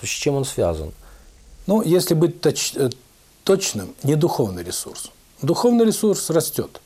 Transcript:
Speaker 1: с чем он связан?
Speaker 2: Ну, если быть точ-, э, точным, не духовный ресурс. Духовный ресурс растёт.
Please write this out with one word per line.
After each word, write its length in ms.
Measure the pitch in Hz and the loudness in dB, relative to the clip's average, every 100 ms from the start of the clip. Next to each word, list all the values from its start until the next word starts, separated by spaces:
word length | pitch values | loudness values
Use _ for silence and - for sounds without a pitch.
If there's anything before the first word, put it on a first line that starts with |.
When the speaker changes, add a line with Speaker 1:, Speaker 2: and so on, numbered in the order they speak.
Speaker 1:
с 40 | 110 | -8
чем 280 | - - 139 | -4 -2 -2
он 80 | |
связан? 480 | 135 - 92 82 76 - - - - - - - - | -2 -2 -2 -2 -6 -14 -20 -20 -20 -20 -20 -10 0
Speaker 2:
Ну, 140 | 208 | 0
если 340 | 214 175 170 165 | 4 2 2 2
быть 260 | 165 - | 2 2
точ-, 340 | 156 - - - | 0 0 -2 -2
э, 140 | 131 - _ _ _ _ - | -2 -2 _ _ _ _ 0
точным, 500 | 196 190 107 92 - | 2 0 -6 -8 -4
не 120 | 135 151 | 0 2
духовный 480 | 165 - 117 90 | 2 0 -2 -4
ресурс. 480 | 87 - - - - - _ - | -8 -10 -10 -14 -16 -20 _ -6
Духовный 440 | 135 165 240 240 226 | -2 0 2 4 4
ресурс 440 | 208 214 196 - | 2 0 0 0
растёт. 520 | 160 151 - 113 - | 0 0 -2 -6 -10